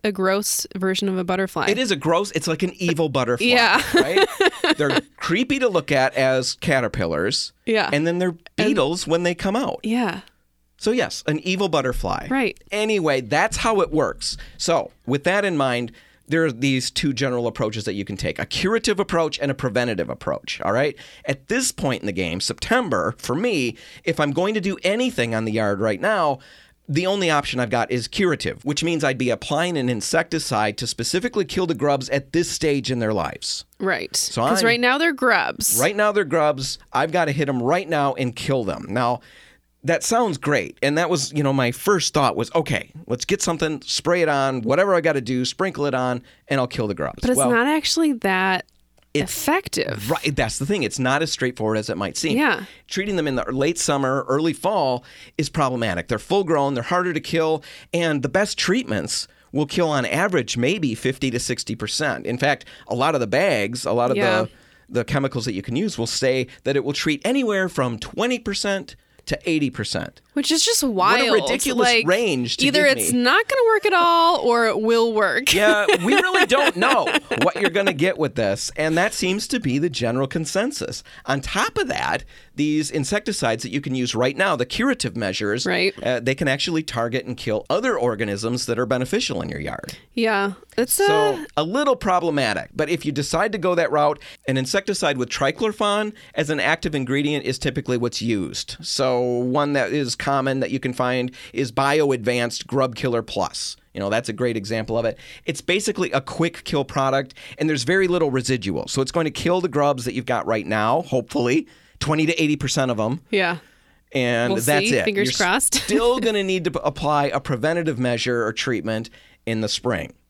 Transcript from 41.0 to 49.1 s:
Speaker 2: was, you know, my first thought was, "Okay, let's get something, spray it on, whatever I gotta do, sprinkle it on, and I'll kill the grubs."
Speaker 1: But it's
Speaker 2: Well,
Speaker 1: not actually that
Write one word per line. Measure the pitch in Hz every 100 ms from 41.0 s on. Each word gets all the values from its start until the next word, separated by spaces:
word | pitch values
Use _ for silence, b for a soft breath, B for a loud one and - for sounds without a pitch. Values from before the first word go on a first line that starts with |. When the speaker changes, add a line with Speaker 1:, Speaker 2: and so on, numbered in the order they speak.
| 170
Speaker 2:
was, | 170 139
you | 147
know, | 139
my | 135 120
first | 120 - 196 -
thought | 151 135 80
was, | 120
"Okay, | 165 156 110 - 151 -
let's | 123
get | - 196
something, | - 165 160 151
spray | - - - 175
it | 160
on, | 139 135 131
whatever | 113 143 202
I | 180
gotta | 160 139
do, | 123 127
sprinkle | 123 - 190 147 143
it |
on, | 131 127 123 b b -
and | 139
I'll | 123
kill | - 107
the |
grubs." | 95 71 -
Speaker 1:
But | -
it's | 254
Speaker 2:
Well, | -
Speaker 1:
not | 240 254
actually | 311 - - 320
that | 247 196 185 190 185 - _ _ _ _